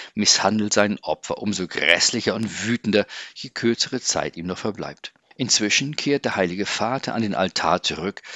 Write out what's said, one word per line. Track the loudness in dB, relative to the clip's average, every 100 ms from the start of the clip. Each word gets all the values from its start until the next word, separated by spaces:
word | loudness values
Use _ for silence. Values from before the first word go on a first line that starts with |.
| -8
misshandelt | 0 2 4 4 2 2
sein | 4 4 0
Opfer | -4 -4 -4 -4
umso | -4 -2 -4
grässlicher | 0 4 4 4 2 0
und | 0 -4 -4 -2
wütender, | -2 2 2 2 -4 -14
je | -14 -12
kürzere | -2 0 0 -2 -2
Zeit | -2 -2 -2 -6
ihm | -6
noch | -4
verbleibt. | -4 -4 -8 -10 -16 -18 _ -6
Inzwischen | 0 2 2 2 0
kehrt | -2 0 0
der | 0
Heilige | 0 0 0 -4
Vater | -2 -2 -2 -2
an | -2
den | 0 0
Altar | 0 2 2 2
zurück, | 0 -4 -6 -8 -12